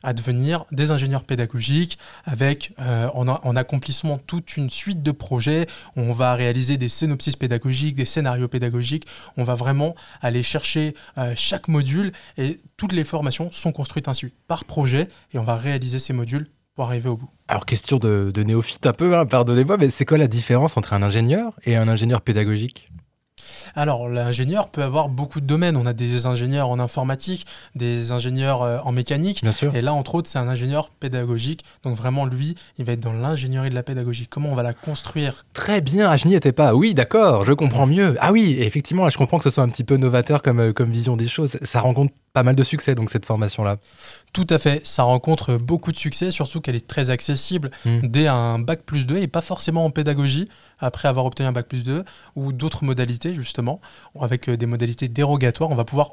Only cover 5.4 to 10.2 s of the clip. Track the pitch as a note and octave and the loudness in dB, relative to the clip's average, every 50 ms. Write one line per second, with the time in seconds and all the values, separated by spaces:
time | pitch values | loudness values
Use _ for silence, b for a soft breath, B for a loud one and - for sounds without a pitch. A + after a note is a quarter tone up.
5.4 | A2 C#3+ D3+ D#3+ E3+ E3 B B B B B - A#2+ A#2 A#2+ A2+ B2+ B2 B2 A#2+ | 0 0 0 0 0 -2 B B B B B -4 -2 -2 0 2 2 2 2 2
6.4 | B2 A#2+ A#2+ B2+ B2+ B2 C#3+ C3+ B2 A#2+ - - D#3+ D#3 D3 C3+ - - C3 - | 2 0 0 0 0 0 0 0 -2 -4 -2 -2 -2 -2 -2 -2 -2 -6 -4 -4
7.4 | - B2 A#2+ A#2 - C3+ C3 B2+ C#3+ D3+ C#3 C3+ B2+ - - D#3+ D3 C3 B2 B2 | -2 -2 -2 -2 0 -2 -2 0 -2 -2 -2 -2 -4 -2 -2 -2 -2 0 0 -2
8.4 | B2 A#2+ - B2+ B2 A#2+ A#2 A#2+ A#2+ A#2+ D3 D#3+ - B B B B B B - | -2 -2 -2 -2 -2 -2 -2 -2 -2 -2 -4 -6 -8 B B B B B B -4
9.4 | B2 A#2 B2 A#2 A#2+ C3+ C#3 C#3 D3 D#3+ E3 B B B B B | -2 -2 -2 -2 0 0 0 2 0 -2 -2 B B B B B